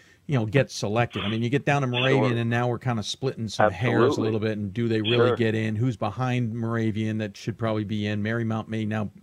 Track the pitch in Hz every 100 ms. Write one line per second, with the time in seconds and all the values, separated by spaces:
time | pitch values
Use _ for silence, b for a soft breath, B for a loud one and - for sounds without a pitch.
0 | b b - 135 107 135 127 - 104 110
1 | 117 101 98 110 117 139 - 143 131 123
2 | 131 135 127 117 117 120 123 113 123 117
3 | 98 - 131 - 113 - 107 95 123 120
4 | 120 - 110 110 110 107 104 101 117 110
5 | 107 120 120 117 113 110 110 110 127 117
6 | 107 110 127 123 117 117 113 117 110 107
7 | 110 110 107 - - 101 113 107 104 107
8 | 104 107 104 117 113 113 - 110 107 107
9 | 104 -